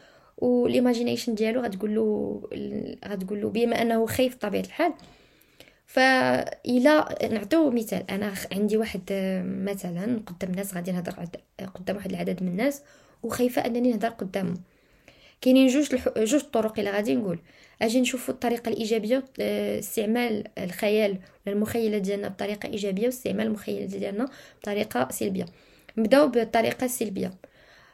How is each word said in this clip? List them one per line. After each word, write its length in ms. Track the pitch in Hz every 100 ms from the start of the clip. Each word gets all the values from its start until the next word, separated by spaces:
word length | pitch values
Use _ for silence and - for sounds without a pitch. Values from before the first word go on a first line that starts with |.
| - - _ -
وليماجينيشن 1000 | 247 247 240 240 247 233 240 240 - 214
ديالو 260 | 220 240
غتقول 340 | 240 190 214 214
له 460 | 220 208 202 208 -
ال-، 460 | - 208 - - - 185
غتقول 360 | 202 190 208
له 80 | 214
بما 320 | 208 233 233
انه 240 | 226 226 220
خايف 300 | - 254 254
بطبيعه 260 | 208 196
الحال. 320 | 190 - 330 - - - _ _ _ _ - _ _
فإلا 1400 | - 262 262 254 254 - - - 247 269 302 - - 214
نعطيو 400 | 220 202 330 302
مثال، 400 | 240 220 185 -
انا 220 | 196 208
خ-، 140 | 190 -
عندي 240 | 190 208 214
واحد، 240 | 220 190 185
آه، 320 | 196 190 185
مثلاً 760 | 185 190 196 196 - 170 208 233 214
قدام 260 | 175 190
الناس 220 | 180 196
غادي 180 | 180 175
نهضر 220 | 180 175 -
عد-، 500 | 170 - - - 190 -
قدام 200 | 190 196
واحد 140 | 185
العدد 340 | 180 175 180
من 60 | 185
الناس 320 | 180 262 285 - - _ _
وخايفه 420 | 233 226 247 262 240
انني 260 | 233 247
نهضر 180 | 214 196
قدامهم. 540 | - 190 196 180 175 - _ _ _ - _ - _
كاينين 260 | 254 262 262
جوج 260 | 262 285
الح-، 260 | 247 - -
جوج 220 | 220 285
طرق 380 | 269 226 220 220
الا 120 | 202
غادي 240 | 202 214 262
نقول. 240 | 202 170 - - - _
اجي 200 | 226 247
نشوفوا 320 | 247 247 -
الطريقه 360 | 254 240 233 233
الايجابيه، 540 | - 220 226 208 262 262 -
آه، 400 | 208 208 208 208
استعمال 640 | 214 - 214 233 240 214 - -
الخيال 540 | 185 175 214 214 208 185 - _ -
ولا 80 | 202
المخيله 420 | 208 240 220 208
ديالنا 300 | 190 202 202
بطريقه 400 | 196 202 202 -
ايجابيه، 380 | 214 202 190 240
واستعمال 420 | 247 196 196 220
المخيله 380 | 214 208 202 196
ديالنا 440 | 196 202 202 277 - - -
بطريقه 460 | - 202 214 240 254
سلبيه. 340 | - 208 190 - - _ - - -
نبداو 300 | 220 269 294
بالطريقه 580 | 240 220 233 226 - 254
السلبيه. 460 | - 214 190 185 185 - _ - - _